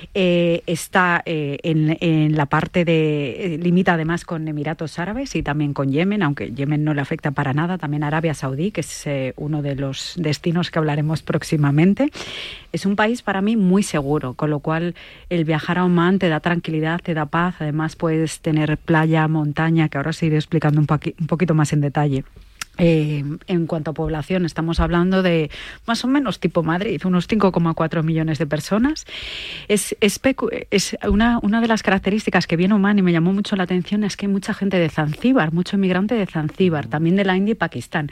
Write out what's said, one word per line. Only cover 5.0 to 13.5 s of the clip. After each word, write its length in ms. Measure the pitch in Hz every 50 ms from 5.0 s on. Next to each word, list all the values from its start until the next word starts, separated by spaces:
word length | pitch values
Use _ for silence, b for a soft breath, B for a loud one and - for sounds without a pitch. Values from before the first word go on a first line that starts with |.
| 175 190 214 262 277 262 -
y 60 | 165 147
también 320 | 151 143 151 147 143 139
con 180 | - 139 135 135
Yemen, 300 | 151 180 196 208 208 175
aunque 300 | 147 143 - 104 - 120
Yemen 300 | 139 139 147 151 147 151
no 100 | 151 151
le 80 | 143 135
afecta 280 | - 165 156 - 147 135
para 200 | - 143 135 135
nada, 240 | 151 165 170 185 165
también 260 | 156 147 147 151 151
Arabia 280 | 147 151 165 160 165 139
Saudí, 360 | - 147 131 135 139 170 214
que 100 | - 170
es, 260 | - - - - -
eh, 280 | 151 143 135 131 127 -
uno 240 | - 151 147 156 147 143
de 140 | 143 139
los 380 | 131 139 135 139 - - - -
destinos 540 | 180 160 151 143 - - 180 160 180 175 -
que 80 | - 165
hablaremos 440 | 156 151 147 151 147 151 160 - -
próximamente. 880 | - - 151 - - 165 147 147 139 139 151 170 190 202 - 277 302 B B B B B B B B B B B B -
Es 140 | 175 -
un 100 | 196 202
país 260 | 202 214 220 247 247 -
para 200 | 208 190 190 196
mí 140 | 214